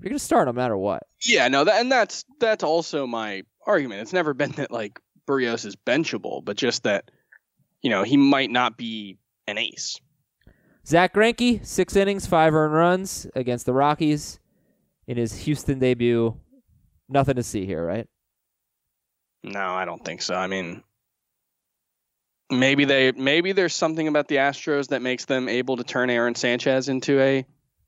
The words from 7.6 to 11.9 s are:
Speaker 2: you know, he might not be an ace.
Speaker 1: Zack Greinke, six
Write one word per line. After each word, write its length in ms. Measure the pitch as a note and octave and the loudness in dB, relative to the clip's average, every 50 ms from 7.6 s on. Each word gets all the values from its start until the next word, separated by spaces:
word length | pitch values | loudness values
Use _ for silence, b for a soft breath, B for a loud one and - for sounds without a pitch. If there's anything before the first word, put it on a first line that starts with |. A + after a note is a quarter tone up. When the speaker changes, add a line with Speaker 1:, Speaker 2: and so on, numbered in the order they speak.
| _ _ _ _ | _ _ _ _
Speaker 2:
you 100 | - B2+ | -2 0
know, 120 | G#2+ F#2+ G2 | 0 0 0
he 140 | A#2 C#3 | 4 4
might 340 | C#3 C#3 C#3 C#3+ C3+ C3+ G2+ | 6 6 6 6 4 2 2
not 260 | A#2+ B2+ B2 A#2 A2+ | 0 0 0 0 -2
be 420 | - A#2 A2+ A2 A2 G#2 G2 F#2 _ _ _ _ _ _ | -4 -10 -10 -10 -10 -12 -12 -16 _ _ _ _ _ _
an 100 | G#2+ G#2 | -8 -6
ace. 440 | A2 A#2 - - - - - - - _ _ _ _ _ _ _ _ b b b b b b b b b | -6 -6 -8 -8 -10 -12 -12 -12 -12 _ _ _ _ _ _ _ _ b b b b b b b b b
Speaker 1:
Zack 280 | - D3+ E3+ F#3 F3+ - | 2 4 4 4 4 4
Greinke, 500 | G3+ A3 A#3 A#3 - A#3+ B3 A#3 F#3+ - | 4 2 2 2 2 2 2 2 0 -2
six 320 | - - F#3 F3+ - | -4 -2 -2 0 2